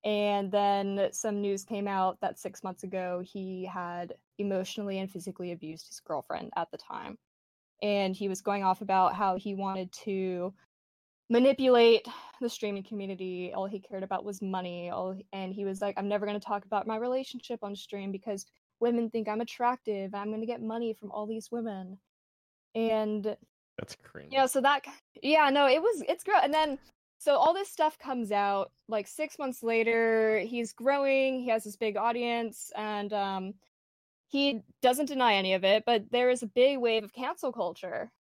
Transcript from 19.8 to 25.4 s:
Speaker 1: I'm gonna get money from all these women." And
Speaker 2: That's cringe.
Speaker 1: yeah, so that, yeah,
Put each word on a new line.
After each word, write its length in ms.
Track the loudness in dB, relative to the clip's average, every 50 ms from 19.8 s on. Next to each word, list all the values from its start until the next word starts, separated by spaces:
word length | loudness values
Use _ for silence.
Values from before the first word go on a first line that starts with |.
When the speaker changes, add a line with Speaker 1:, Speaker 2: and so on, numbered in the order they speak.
| _ -4 -4 -4 -4 -6 -6
Speaker 1:
I'm 160 | -6 -6 -6
gonna 140 | -6 -6 -4
get 160 | -6 -6 -6
money 320 | -6 -6 -4 -2 -2 -4 -4
from 180 | -6 -10 -10
all 160 | -8 -8 -6 -6
these 240 | -6 -8 -8 -8
women." 480 | -8 -6 -6 -6 -6 -8 -10 -12 -14 -16 _ _ _ _ _ _ _ _ _ _ _ _ _ _ _
And 640 | -2 0 2 2 0 0 0 -2 -2 -2 -4 -6 -6 _ _ _ _ _ _ _ -12
Speaker 2:
That's 180 | -12 -12 -12
cringe. 360 | _ _ -20 _ -20 -16 -4
Speaker 1:
yeah, 140 | 2 2 2
so 160 | 4 2 4
that, 240 | 4 4 4 4 0 -8 -20 -20 _ _ _ -6 0
yeah, 260 | 4 6 6